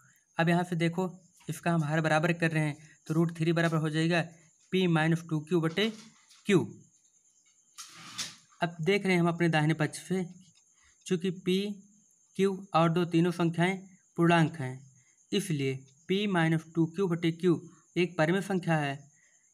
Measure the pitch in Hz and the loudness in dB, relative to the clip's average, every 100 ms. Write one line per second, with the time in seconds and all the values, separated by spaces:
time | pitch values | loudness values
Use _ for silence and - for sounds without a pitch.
0 | _ _ _ - 170 175 175 175 165 170 | _ _ _ -2 2 2 0 -2 -2 -2
1 | 185 180 _ _ - 151 175 170 147 160 | -6 -8 _ _ -12 -6 -2 0 0 0
2 | 156 156 170 170 165 156 151 143 - - | 2 2 2 0 0 0 -2 -4 -14 -20
3 | - 156 170 170 160 170 165 160 156 156 | -4 0 0 0 0 2 2 0 0 0
4 | 165 170 160 - _ _ _ 185 185 160 | 0 0 -2 -8 _ _ _ 0 2 2
5 | 156 165 170 156 151 180 160 170 220 214 | 2 0 -2 -6 -2 0 0 0 -2 -4
6 | - _ _ - - 185 107 - - _ | -16 _ _ -14 2 2 2 -8 -20 _
7 | _ _ _ _ _ _ _ - - - | _ _ _ _ _ _ _ -20 -20 -20
8 | - - - - _ _ 170 170 156 202 | -18 -14 -14 -14 _ _ -6 -4 0 0
9 | 190 180 170 170 170 160 151 156 147 - | 2 2 2 2 2 4 2 2 -2 -4
10 | - 185 180 - - _ _ _ _ _ | -6 -4 -4 -10 -20 _ _ _ _ _
11 | - 185 185 170 - 185 202 202 - _ | -6 -4 -2 -4 -2 -2 -2 -8 -16 _
12 | _ _ _ - 196 190 - 156 165 165 | _ _ _ -2 -2 -2 -2 2 2 2
13 | 170 165 175 170 170 165 175 190 190 - | 2 2 2 2 -2 0 0 -2 -10 -20
14 | _ - 170 170 151 - 131 131 - _ | _ 0 4 4 4 0 -10 -10 -18 _
15 | _ _ _ 202 190 147 135 131 - _ | _ _ _ -4 -2 -2 -2 -4 -10 _
16 | - 190 208 180 160 160 - 165 165 165 | -4 -2 0 2 2 0 -2 -2 -2 0
17 | 196 170 170 165 180 160 - - _ 170 | -2 0 -2 0 0 0 -2 -20 _ -4
18 | 180 175 156 190 190 190 165 160 143 139 | -2 0 2 2 0 -4 0 0 0 -6
19 | - _ _ _ _ | -12 _ _ _ _